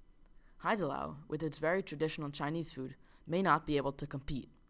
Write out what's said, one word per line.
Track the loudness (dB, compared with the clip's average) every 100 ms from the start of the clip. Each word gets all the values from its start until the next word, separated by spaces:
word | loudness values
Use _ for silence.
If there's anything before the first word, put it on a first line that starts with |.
| -20 -20 -20 -20 -20 -4
Haidilao, | 0 2 0 -2 -4 -8 -6
with | -4
its | -2 0
very | 2 2
traditional | 0 -2 -2 0 -6
Chinese | -2 -2 -2 -4
food, | -6 -8 -10 -20 -20 -2
may | 2
not | 6 6 6
be | 2
able | 2
to | -2 -6
compete. | -6 -4 -4 -6 -16 -20